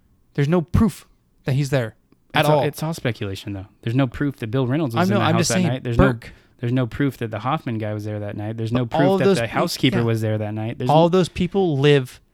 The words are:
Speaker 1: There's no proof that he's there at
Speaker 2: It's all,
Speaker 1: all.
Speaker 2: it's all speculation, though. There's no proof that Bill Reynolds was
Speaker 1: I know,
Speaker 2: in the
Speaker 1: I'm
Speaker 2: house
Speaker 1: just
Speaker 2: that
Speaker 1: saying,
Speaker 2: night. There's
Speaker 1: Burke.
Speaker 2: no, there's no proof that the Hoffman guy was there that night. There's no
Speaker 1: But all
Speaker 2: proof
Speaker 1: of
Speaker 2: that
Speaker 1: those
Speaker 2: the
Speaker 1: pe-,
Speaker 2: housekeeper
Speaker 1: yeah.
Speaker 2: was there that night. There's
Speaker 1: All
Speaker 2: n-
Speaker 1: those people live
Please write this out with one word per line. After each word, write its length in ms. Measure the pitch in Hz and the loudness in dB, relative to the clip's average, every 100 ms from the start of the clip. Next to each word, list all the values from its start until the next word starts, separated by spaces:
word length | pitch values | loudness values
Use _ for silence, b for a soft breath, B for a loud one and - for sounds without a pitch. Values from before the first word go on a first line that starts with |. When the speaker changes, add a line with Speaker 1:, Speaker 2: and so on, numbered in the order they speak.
| _ _ _ | _ _ _
Speaker 1:
There's 140 | - 143 | -2 0
no 140 | 175 | 0
proof 440 | 156 - 220 - - _ _ _ | 2 2 2 0 -12 _ _ _
that 80 | - | -2
he's 160 | 131 139 | -2 0
there 260 | 139 113 - _ _ _ | 0 -2 -8 _ _ _
at 60 | - | 0
Speaker 2:
It's 80 | 147 | 4
all, 100 | 151 | 4
Speaker 1:
all. 40 | |
Speaker 2:
it's 180 | 147 - | 2 -2
all 120 | 156 | -6
speculation, 580 | 165 131 110 101 98 - | -4 -4 -4 -6 -8 -8
though. 140 | 98 92 _ | -10 -12 _
There's 140 | 117 123 | -4 0
no 100 | 131 | 0
proof 300 | - 143 - | 0 -4 -4
that 120 | 113 | -4
Bill 180 | 135 123 | -2 0
Reynolds 280 | 143 147 | 0 -2
was 140 | 120 185 | 0 2
Speaker 1:
I 40 | |
know, 40 | 196 | 2
Speaker 2:
in 60 | |
the 40 | - | 2
Speaker 1:
I'm 60 | |
Speaker 2:
house 60 | 170 | 2
Speaker 1:
just 80 | 170 | 2
Speaker 2:
that 60 | |
Speaker 1:
saying, 120 | - 175 | 2 0
Speaker 2:
night. 180 | - | -2
There's 120 | 127 117 | -2 2
Speaker 1:
Burke. 300 | 139 117 - | 2 2 -8
Speaker 2:
no, 40 | - b b | -20 b b
there's 140 | 120 | -2
no 140 | 127 120 | 0 -2
proof 300 | - 143 - | -2 -2 -2
that 120 | 117 | -6
the 80 | 110 | -6
Hoffman 380 | 117 156 135 113 | -4 -4 -4 -6
guy 140 | 107 | -4
was 100 | 107 | -6
there 160 | 107 107 | -6 -8
that 160 | 104 104 | -8 -8
night. 200 | 107 113 | -8 -6
There's 140 | 110 | -2
no 120 | 123 | -2
Speaker 1:
But 120 | 120 160 | 0 0
all 40 | |
Speaker 2:
proof 120 | 180 | 2
Speaker 1:
of 60 | 190 | 4
Speaker 2:
that 40 | |
Speaker 1:
those 120 | 196 180 | 4 2
Speaker 2:
the 40 | |
Speaker 1:
pe-, 60 | 113 | 0
Speaker 2:
housekeeper 500 | 135 170 - 135 120 | -2 -2 0 0 2
Speaker 1:
yeah. 60 | |
Speaker 2:
was 160 | 113 113 | 0 0
there 180 | 110 107 | 0 -2
that 160 | 104 | -4
night. 240 | 107 110 - | -6 -6 -4
There's 120 | 127 | 2
Speaker 1:
All 160 | 151 170 | 4 4
Speaker 2:
n- 40 | |
Speaker 1:
those 160 | 185 170 | 4 0
people 500 | - 175 196 185 139 | -2 -2 0 0 2
live 420 | 147 147 127 - _ | 4 4 2 -10 _